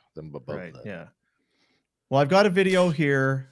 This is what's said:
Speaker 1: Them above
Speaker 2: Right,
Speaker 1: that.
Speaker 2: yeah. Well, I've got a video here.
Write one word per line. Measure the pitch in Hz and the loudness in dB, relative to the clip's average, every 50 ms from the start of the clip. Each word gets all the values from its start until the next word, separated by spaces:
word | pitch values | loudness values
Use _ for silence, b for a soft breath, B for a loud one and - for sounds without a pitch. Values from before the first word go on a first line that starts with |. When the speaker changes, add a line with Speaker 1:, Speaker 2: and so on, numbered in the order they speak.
| _ _ _ | _ _ _
Speaker 1:
Them | 80 78 78 71 | -18 -18 -16 -16
above | 69 64 67 73 | -16 -14 -12 -12
Speaker 2:
Right, | 76 90 85 - | -12 -12 -14 -16
Speaker 1:
that. | - - | -16 -16
Speaker 2:
yeah. | 104 95 85 85 80 _ _ _ _ _ _ _ _ _ _ _ _ _ _ _ _ _ _ _ - | -14 -14 -14 -16 -18 _ _ _ _ _ _ _ _ _ _ _ _ _ _ _ _ _ _ _ -2
Well, | 127 139 | 0 0
I've | 147 139 | 2 4
got | 180 196 208 | 4 4 4
a | 208 | 4
video | 175 190 190 190 185 180 180 180 | 4 2 2 2 2 2 2 2
here. | 151 151 151 143 139 135 135 135 135 135 135 - | 2 0 0 0 0 0 0 0 -2 -4 -6 -12